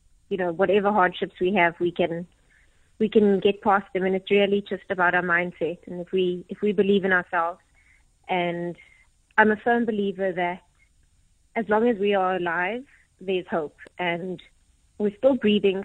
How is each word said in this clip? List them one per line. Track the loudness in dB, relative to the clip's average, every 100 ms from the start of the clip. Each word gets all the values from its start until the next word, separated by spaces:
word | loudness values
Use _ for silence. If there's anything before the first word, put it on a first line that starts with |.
| _ _ _
you | -4
know, | -4
whatever | 0 2 2 2
hardships | 2 2 0 -10 -4
we | 0
have, | 2 2 2
we | -4
can, | 0 -2 -2 -10 _ _ _ _ _ _ _
we | 2
can | 4 4 4
get | 2 0
past | 2 0 0
them. | -4
And | -2
it's | -2 0
really | 2 2 0 -4
just | -10 -8
about | 0 0
our | 0
mindset. | 0 -2 -2 -4 -6 -6 -12
And | -12
if | -6
we, | -2 -2 -2 -8
if | -4
we | -2
believe | 0 2 2
in | 2
ourselves, | 0 0 -4 -4 -6 _ _ _ _ _ _ -6
and | -4 -2 -4 -8 -10 -18 _ _ _ _ 2
I'm | 2
a | 2
firm | 0 0 0
believer | -2 -4 -2 -4
that | -2 -4 -6 _ _ _ _ _ _ _ _ _ -8
as | 0
long | 2 2
as | 2
we | 0
are | 2 0 -2
alive, | -2 -2 -4 -6 -12 _ _ _
there's | -6 -6 -4
hope, | -6 -6 _ -20 _
and | -4 -4 -6 -10 -14 _ _ _ _ _
we're | -4 0
still | 0
breathing. | 2 2 2 2 -2